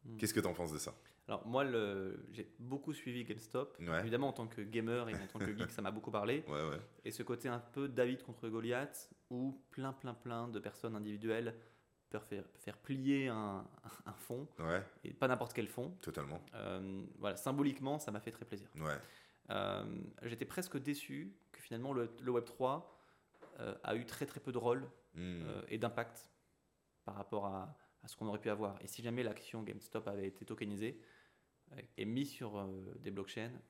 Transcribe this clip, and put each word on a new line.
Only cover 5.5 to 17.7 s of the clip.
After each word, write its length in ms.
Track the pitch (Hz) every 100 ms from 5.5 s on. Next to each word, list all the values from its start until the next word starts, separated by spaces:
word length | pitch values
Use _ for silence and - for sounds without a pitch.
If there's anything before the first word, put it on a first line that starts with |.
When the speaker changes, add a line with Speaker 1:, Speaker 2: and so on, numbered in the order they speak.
| 104
Speaker 1:
geek, 120 | 90
Speaker 2:
<laughs> 0 |
Speaker 1:
ça 100 | -
m'a 100 | 98
beaucoup 200 | 107 -
parlé. 320 | 107 104 139 -
Speaker 2:
Ouais, 220 | 73 78
ouais. 100 | 73 - -
Speaker 1:
Et 80 | -
ce 100 | 107
côté 260 | 120 117 131
un 100 | 120
peu 280 | 117 - 139
David 340 | 123 123 127
contre 240 | - 113 113
Goliath, 600 | 113 117 123 143 - - - _
où 300 | 123 135 135 -
plein, 200 | - 135
plein, 200 | 123 131
plein 340 | 117 123 117 120
de 120 | 110
personnes 360 | 104 - 117 110
individuelles 580 | 107 104 110 110 120 117 - - _ _ _
peuvent 140 | 107 -
faire, 200 | 101 95 -
faire 180 | - 104
plier 500 | - 135 135 139 131
un, 400 | 110 104 95 - - - - -
un 80 |
fonds. 340 | 104 - 123 147 -
Speaker 2:
Ouais. 220 | 82 87 101 -
Speaker 1:
Et 80 | -
pas 160 | - 131
n'importe 240 | 127 113
quel 160 | - 107
fonds. 220 | - 135 180
Speaker 2:
Totalement. 400 | - 78 71 80 -
Speaker 1:
Euh, 500 | 113 104 92 95 95 - -
voilà, 160 | 104 92
symboliquement, 640 | - 139 143